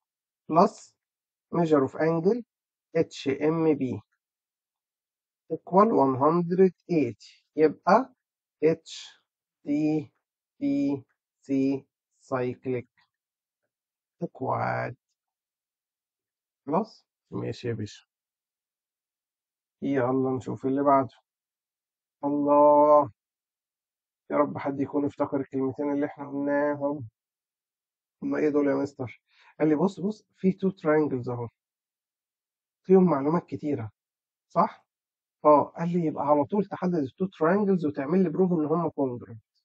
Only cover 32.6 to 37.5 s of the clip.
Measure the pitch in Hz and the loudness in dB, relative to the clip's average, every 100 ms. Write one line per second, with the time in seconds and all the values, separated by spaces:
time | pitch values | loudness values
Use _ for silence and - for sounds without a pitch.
32.6 | _ _ - 190 180 139 139 170 - 143 | _ _ 4 6 6 2 0 -2 -4 -8
33.6 | 151 131 110 - _ _ _ _ _ 165 | -6 -6 -8 -14 _ _ _ _ _ -2
34.6 | 214 - _ _ _ _ _ _ 151 147 | -2 -4 _ _ _ _ _ _ 4 4
35.6 | - - 170 175 160 135 143 147 143 208 | 4 -4 -4 -2 -2 -2 0 0 0 -2
36.6 | 196 - 185 175 131 - 190 - 160 | -4 -4 -4 -2 -4 -6 -8 -2 0